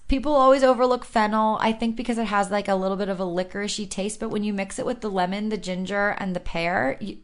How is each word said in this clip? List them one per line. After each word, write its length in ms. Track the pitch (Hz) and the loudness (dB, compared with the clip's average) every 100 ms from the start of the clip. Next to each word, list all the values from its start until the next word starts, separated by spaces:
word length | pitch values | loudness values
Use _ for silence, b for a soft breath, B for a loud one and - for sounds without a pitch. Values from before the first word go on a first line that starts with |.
| - | 0
People 260 | 269 277 | 0 4
always 300 | 285 262 269 | 6 8 8
overlook 400 | 254 240 254 247 - | 6 6 4 2 0
fennel, 520 | 233 208 220 220 214 | 0 2 2 2 2
I 100 | 220 | 0
think 240 | 226 233 226 | 0 -4 -4
because 220 | 240 226 | -4 -2
it 80 | 214 | 0
has, 220 | 202 190 | 0 0
like, 180 | 208 202 | -2 0
a 80 | 190 | 0
little 220 | 190 190 | 0 -2
bit 120 | 180 | -2
of 100 | 185 | -2
a 40 | 185 | -2
licoricey 640 | 175 185 196 202 208 196 | -2 -4 -6 -6 -6 -6
taste, 300 | - 202 - | -6 -6 -6
but 100 | 226 | -6
when 140 | 214 | -4
you 100 | 208 | -2
mix 260 | 202 196 - | -4 -6 -4
it 60 | 254 | -4
with 160 | 226 | -4
the 80 | 214 | -4
lemon, 400 | 190 180 202 214 | -2 -2 -2 -4
the 80 | 214 | -4
ginger, 580 | 185 180 185 202 202 - | -4 -6 -4 0 0 -2
and 160 | 190 180 | -4 -4
the 40 | |
pear, 580 | - 175 170 196 262 - | -4 -2 0 0 0 -4
y-, 160 | 202 - | -8 -12